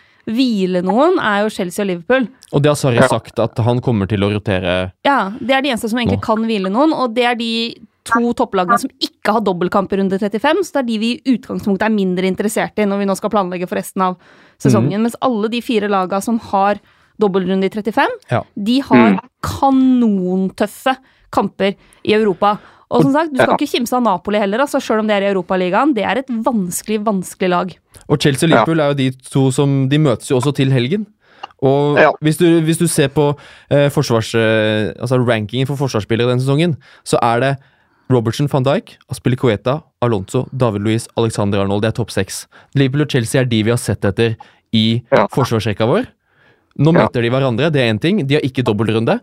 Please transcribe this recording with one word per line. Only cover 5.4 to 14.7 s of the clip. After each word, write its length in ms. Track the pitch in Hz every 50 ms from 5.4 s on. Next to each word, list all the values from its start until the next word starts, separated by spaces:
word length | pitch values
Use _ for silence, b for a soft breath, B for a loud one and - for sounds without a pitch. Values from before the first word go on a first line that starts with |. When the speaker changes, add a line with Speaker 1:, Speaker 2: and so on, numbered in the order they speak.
| - 226
Speaker 1:
er 120 | 269 269
de 60 | 269 294
eneste 180 | 247 202 - 220
som 100 | 220 247
egentlig 200 | 233 - 98 98
Speaker 2:
Nå. 20 |
Speaker 1:
kan 160 | - - 165 220 226
hvile 260 | 226 226 202 185 190
noen, 220 | 196 240 294 320
og 220 | 302 - 254 247 220
det 100 | 247 240
er 100 | 240 247
de 400 | 220 233 226 226 226 226 233 - - - - _ _ -
to 280 | - 214 247 233 240 233
topplagene 440 | - 247 220 - 185 180 180 233 196
som 120 | - 262 _ -
ikke 300 | - - _ _ - -
har 80 | 208 240
dobbeltkamp 520 | 208 202 185 170 180 175 - 202 190 -
i 40 | 202 196
runde 200 | 196 190 190 190
trettifem, 380 | 214 202 220 214 - 285 320 403
så 100 | 349 -
det 40 | -
er 100 | 285 254
de 120 | 233 226 208
vi 140 | 220 233 240 - -
i 120 | 262 254
utgangspunktet 460 | - - - 196 180 - 214 196 185
er 80 | 220 220
mindre 320 | 220 208 190 185 180 185 185
interessert 540 | 190 185 - 202 214 - 226 170 170 - -
i 60 | 214
når 120 | 196 196 202
vi 40 | 202
nå 100 | 196 190
skal 140 | 190 - 208
planlegge 380 | 226 208 190 180 185 175 180 175
for 60 | 208
resten 260 | 196 190 - - 190
av 140 | 185 185 180 b b b b b b b b b
sesongen. 320 | - 139